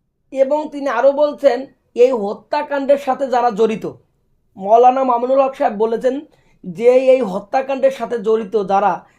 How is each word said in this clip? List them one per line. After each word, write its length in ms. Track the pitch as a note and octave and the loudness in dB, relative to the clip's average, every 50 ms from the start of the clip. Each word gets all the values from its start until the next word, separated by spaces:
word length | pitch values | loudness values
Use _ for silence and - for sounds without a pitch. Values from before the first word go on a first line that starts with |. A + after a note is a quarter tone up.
| _ _ _ _ _ _ | _ _ _ _ _ _
এবং 380 | C#4 C4 C4+ C4 D4 D4+ D#4 D4+ | 0 0 2 2 2 -2 -4 -6
তিনি 160 | D4 C#4+ C#4 | -10 -6 -4
আরও 240 | C#4 A3+ A#3 A#3 C#4 | -2 -2 2 2 2
বলছেন, 540 | C4+ C#4 D4 D4 C4+ - C#4+ C4+ A#3+ C4 C#4 - _ _ _ _ - | 4 2 0 0 -2 0 0 2 2 0 -6 -12 _ _ _ _ 2
এই 180 | A3+ A#3+ C4 | 2 2 4
হত্যাকাণ্ডের 840 | C4 A3 G3 G3+ G#3+ - _ - D#4 D4 D4 D4 C#4+ C#4 C#4 B3+ C#4+ | 4 -2 -4 -6 -8 -10 _ -6 -6 -6 -4 -4 -6 -6 0 0 0
সাথে 300 | C#4 - C#4 B3+ C4 C#4 | 0 0 -4 -4 -4 -4
যারা 240 | A#3+ B3 A#3+ B3 A#3+ | -2 -2 0 0 0
জড়িত, 400 | G#3 F#3+ A3+ G#3+ A3 F3+ - - - - _ _ _ _ _ _ _ _ _ _ _ | 0 0 0 0 0 -4 -8 -12 -12 -14 _ _ _ _ _ _ _ _ _ _ _
মৌলানা 460 | G3 F#3+ G3 A3 A#3+ B3 B3+ B3+ C4+ C4+ | -10 0 2 4 6 6 6 4 2 0
মামুনুল 380 | B3+ A#3+ A#3 B3 B3+ C4+ C#4 | 0 0 -2 0 0 2 2
হক 140 | C4+ C4 - | 2 0 -2
সাহেব 180 | - C#4+ A#3+ G#3 | -2 -4 -2 -2
বলেছেন 480 | G3 A3+ A3+ A3+ G#3+ A3+ B3+ C4 D4 D#4 _ _ _ _ _ _ _ - | -2 -2 -2 -2 -2 -2 -4 -4 -4 -10 _ _ _ _ _ _ _ -16
যে 280 | F#3 E3 F3 A#3 B3 | -14 -8 2 2 4
এই 300 | B3+ B3+ C4+ C4 C4 C4 | 4 4 4 4 4 4
হত্যাকাণ্ডের 680 | A#3+ F#3+ F3+ G3 G3+ - - C4 C4 C4 C4+ C4 C4 C4+ | 2 -4 -6 -8 -8 -4 -4 -4 -4 -4 -4 0 0 0
সাথে 280 | C4 - A#3 - A#3+ A#3 | 0 -2 -8 -8 -8 -6
জড়িত 440 | F#3+ A3 A3 A3+ A3+ F#3 - G#3+ G3 | -2 -2 -2 -2 -2 -4 -4 -4 -2
যারা, 420 | G3 G3 G3 G#3 F#3+ E3+ D3+ - _ _ | 0 0 0 0 0 -2 -4 -10 _ _